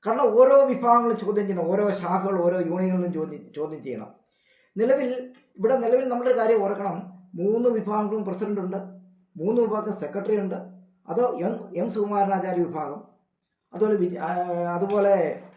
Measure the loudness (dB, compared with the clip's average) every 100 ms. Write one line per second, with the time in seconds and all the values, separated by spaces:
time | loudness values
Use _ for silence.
0 | -2 2 4 6 8 8 6 2 4 4
1 | 4 0 0 -2 -2 -2 0 2 0 -2
2 | -2 -2 0 2 2 2 -2 0 0 0
3 | -2 -4 -6 -8 -14 -8 -8 -8 -10 -10
4 | -12 -20 _ _ _ _ _ -2 2 2
5 | 0 -4 -8 -18 _ -2 0 2 4 2
6 | 2 -2 -2 0 2 2 2 -2 -4 -6
7 | -10 -20 -16 -4 0 2 2 0 -2 -2
8 | -2 -4 -4 -4 -4 -4 -4 -6 -10 -18
9 | -20 _ _ -6 -2 0 0 0 -4 -6
10 | -6 -6 -2 -2 -2 -6 -10 -20 -20 _
11 | -6 -2 -2 0 -4 -4 -8 -6 -4 -2
12 | -2 0 2 0 0 -2 -2 -4 -8 -10
13 | -14 _ _ _ _ _ _ -2 0 2
14 | 0 -2 -4 -4 -2 -2 -2 -2 0 2
15 | 4 4 2 -4 -14